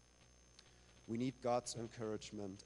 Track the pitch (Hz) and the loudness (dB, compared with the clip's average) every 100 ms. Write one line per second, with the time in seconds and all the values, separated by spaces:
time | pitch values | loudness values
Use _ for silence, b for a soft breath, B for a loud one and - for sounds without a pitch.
0 | - - - - - - B B B - | -20 -20 -20 -20 -20 -20 B B B -18
1 | - 113 127 131 123 123 - 117 113 - | -2 2 2 2 4 4 4 -4 -4 -2
2 | 110 107 - 107 101 98 | -2 -2 -4 -6 -6 -6